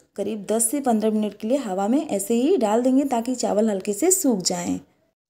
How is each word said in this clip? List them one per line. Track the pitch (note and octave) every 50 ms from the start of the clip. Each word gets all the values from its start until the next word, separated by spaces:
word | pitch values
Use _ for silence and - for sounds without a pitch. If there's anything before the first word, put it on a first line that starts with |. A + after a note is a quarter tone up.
| _ _ -
करीब | - G3 G#3 A3 G#3 F#3 F3+
दस | G#3+ A#3 A3+ -
से | D4 C#4+
पन्द्रह | C4+ B3 A3+ G#3+ G#3+ A3
मिनट | G#3+ G#3+ G#3+ G3+ G3
के | - -
लिए | A3 C4
हवा | C#4+ A#3+ G3+ F#3 F#3+ G3
में | G#3+ B3+ D#4 E4
ऐसे | - G3+ F#3+ G3 - A#3
ही | A#3 B3+ D#4 G4+
डाल | C#4 A3+ G3+ G#3+ A#3+
देंगे, | B3 C4 B3+ C4+ D4
ताकि | C4+ B3 A3+ A#3 B3+ B3+
चावल | A#3+ A#3 G3+ F#3+ G3+ A3+ A3
हल्के | G3+ F#3+ - G#3+ G3+
से | G3+ D#4+ F#4
सूख | F4+ - - C4+ A3+ F#3
जाएं। | E3 - F3+ F3 F3 - - F3+ - _ _ _ _ _ _ _ _